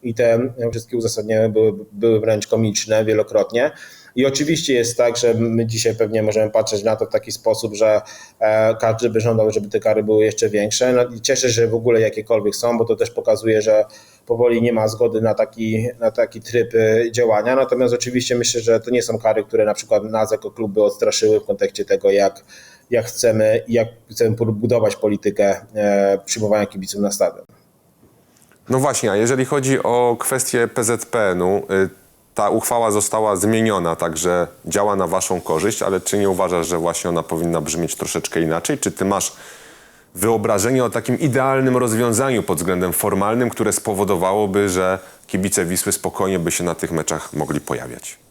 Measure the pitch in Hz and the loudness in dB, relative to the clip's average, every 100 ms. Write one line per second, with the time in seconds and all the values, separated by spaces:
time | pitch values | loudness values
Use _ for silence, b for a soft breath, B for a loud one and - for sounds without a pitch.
0 | 127 113 117 113 127 120 117 117 113 120 | -8 0 2 4 0 -4 -4 -6 -6 -6
1 | 113 - 107 110 110 107 110 101 - 101 | -4 -6 -2 2 2 4 2 2 -10 -2
2 | 117 110 110 107 - 113 110 101 - 110 | 2 2 2 0 0 0 2 0 0 0
3 | 110 107 104 107 98 117 143 - B B | 2 2 2 2 2 0 -2 -4 B B
4 | B - 135 135 147 165 - 127 117 - | B 0 0 0 0 -2 2 2 0 2
5 | 120 113 120 117 117 113 113 113 113 113 | 0 2 2 2 2 0 0 0 -2 0
6 | 110 110 107 107 107 113 110 104 107 110 | 0 0 0 2 2 0 0 -2 -2 -2
7 | 110 110 - 104 - - 113 104 110 107 | -2 -4 -6 -6 -2 -2 -2 0 2 2
8 | - B B _ 110 110 110 110 113 110 | 0 B B _ 0 2 2 2 0 0
9 | 117 110 117 113 107 107 101 107 110 107 | 0 0 0 2 2 0 -2 -2 0 0
10 | 107 107 107 98 113 104 104 - 127 123 | 2 4 2 2 -2 0 -2 0 2 2
11 | 123 117 110 131 127 113 117 113 113 117 | 0 -2 -2 0 0 2 0 0 2 2
12 | 110 - 107 113 104 101 120 117 110 110 | 2 -2 -2 0 0 -2 -2 0 0 0
13 | 110 - - 104 113 107 107 107 104 B | -2 -2 0 0 2 0 4 2 2 B
14 | B B _ 117 120 117 120 113 107 110 | B B _ 0 2 4 2 2 0 0
15 | 117 110 113 107 110 - 110 110 120 - | 0 2 0 0 -2 -2 -4 -2 -4 -2
16 | 113 110 113 113 - 120 117 113 110 110 | -4 0 -2 -4 -4 -2 0 2 4 4
17 | 117 113 120 107 110 131 127 123 127 120 | 0 0 2 2 2 2 2 2 2 0
18 | 127 123 123 123 117 120 110 113 113 123 | -2 -4 0 -2 0 -2 2 0 2 -2
19 | 113 113 110 110 101 113 107 104 - 107 | 0 -2 0 0 0 0 0 0 0 0
20 | 107 110 107 107 104 - 110 98 104 - | 0 -2 0 -2 -4 -6 -4 2 2 2
21 | 110 - 107 107 - 101 98 - 101 98 | -2 2 2 2 0 -2 -2 -4 -2 0
22 | 101 98 98 - _ B B B _ 120 | 2 4 2 0 _ B B B _ -2
23 | 113 - 120 110 107 110 - 117 113 - | -2 0 2 4 2 2 0 0 0 -6
24 | _ 110 113 110 113 104 110 120 107 - | _ -2 0 2 0 0 0 2 0 0
25 | 107 104 104 101 101 95 - 107 104 101 | -2 0 -4 0 0 0 -6 -2 0 2
26 | 98 98 - - 107 104 101 95 95 101 | 2 0 -2 -4 0 0 -2 -6 -10 -4
27 | 101 - 90 - - _ _ _ _ _ | -4 0 -2 -4 -20 _ _ _ _ _
28 | _ _ _ _ _ _ - 131 139 123 | _ _ _ _ _ _ -2 0 0 0
29 | 113 101 113 131 131 147 131 135 - 123 | 0 2 2 2 0 0 0 0 2 2
30 | 123 120 - 135 - 120 117 120 117 117 | 2 2 -2 -2 -2 0 0 0 -2 -2
31 | - 117 104 90 90 98 - 95 95 - | -2 0 0 2 0 0 0 0 0 -2
32 | _ _ _ - 104 107 - 120 117 104 | _ _ _ -4 0 0 0 0 2 0
33 | 104 110 107 98 101 113 113 101 85 82 | 0 0 0 0 2 2 2 0 0 -2
34 | 85 78 87 87 85 - - 101 101 101 | -4 -2 0 0 -2 -6 -6 -2 0 0
35 | 90 92 - 90 - 80 95 - - 95 | 0 -2 -2 -6 -2 -2 -2 -2 -2 -2
36 | - 101 101 92 92 87 82 87 82 85 | -2 0 0 0 0 0 -2 -2 -2 -2
37 | 90 85 80 82 85 85 73 85 82 - | -2 -4 -4 -4 -2 -2 -4 -4 -4 -6
38 | 82 85 - 85 82 82 - 147 101 - | -6 -6 -4 -2 -2 -2 -4 -4 -4 -4
39 | 98 98 - - B B B B B B | -2 -2 -4 -10 B B B B B B
40 | B - 101 113 107 104 107 131 120 117 | B -6 -2 0 0 0 0 0 0 -2
41 | 110 123 156 127 131 135 131 123 120 110 | -4 -2 0 0 0 2 2 2 0 0
42 | 120 110 135 120 85 87 87 92 90 85 | 0 0 0 -2 -2 -4 -2 -2 -2 -2
43 | 104 98 101 117 123 - 107 - - 98 | -2 0 0 0 -2 0 -2 -2 -4 -2
44 | 101 95 92 101 104 98 101 90 92 92 | 0 0 2 0 0 2 2 2 0 -2
45 | B B - 95 95 101 87 90 - 98 | B B -8 -4 -2 -2 -2 -2 -4 -4
46 | 95 - 95 95 85 - 87 82 80 82 | -4 -2 -2 0 -2 -2 -4 -4 -4 -4
47 | - 80 - 73 76 73 - 62 62 62 | -4 -6 -6 -8 -4 -6 -6 -8 -8 -16
48 | - - _ | -18 -20 _